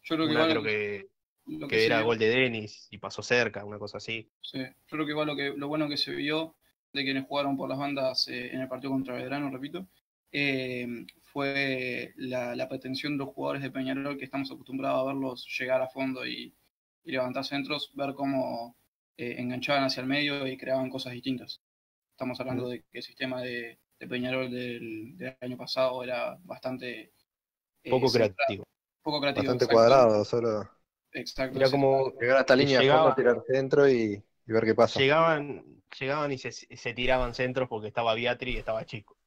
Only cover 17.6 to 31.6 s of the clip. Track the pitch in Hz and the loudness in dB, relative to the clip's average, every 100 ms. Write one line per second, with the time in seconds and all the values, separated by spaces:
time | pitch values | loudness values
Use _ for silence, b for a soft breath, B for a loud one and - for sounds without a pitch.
17.6 | 135 147 - 139 139 135 139 135 123 117 | -4 -6 -6 -6 -6 -4 -2 0 -2 -6
18.6 | 120 _ _ _ _ - 120 120 123 127 | -10 _ _ _ _ -10 -8 -6 -6 -4
19.6 | - 143 135 135 131 143 147 143 131 131 | 0 2 2 -2 -2 0 0 -2 -4 -6
20.6 | - 131 131 135 127 123 135 127 110 - | -4 -2 -2 -6 -8 -6 -4 -6 -8 -16
21.6 | _ _ _ _ _ _ 127 123 127 127 | _ _ _ _ _ _ -8 -6 -6 -4
22.6 | 127 120 _ 120 - _ 131 127 123 120 | -6 -8 _ -16 -16 _ -6 -6 -6 -8
23.6 | 117 - _ _ - 127 127 131 127 123 | -10 -14 _ _ -6 -4 -2 -2 -2 -6
24.6 | 123 117 117 110 113 170 123 - 123 123 | -8 -8 -10 -10 -12 -12 -12 -10 -10 -10
25.6 | 123 131 131 127 123 123 123 120 - 127 | -6 0 0 0 -6 -4 -6 -8 -16 -10
26.6 | 131 127 127 113 - _ _ _ _ _ | -8 -8 -8 -12 -16 _ _ _ _ _
27.6 | _ _ - 127 131 117 107 - - 101 | _ _ 0 4 4 4 2 2 -2 -2
28.6 | - _ _ _ 156 147 143 131 135 123 | -10 _ _ _ -4 -2 0 0 0 2
29.6 | 123 113 117 135 120 107 110 120 117 107 | 6 8 10 10 8 6 2 0 0 -2
30.6 | 98 _ _ _ _ 139 123 - 131 131 | -6 _ _ _ _ -10 -8 -4 -4 4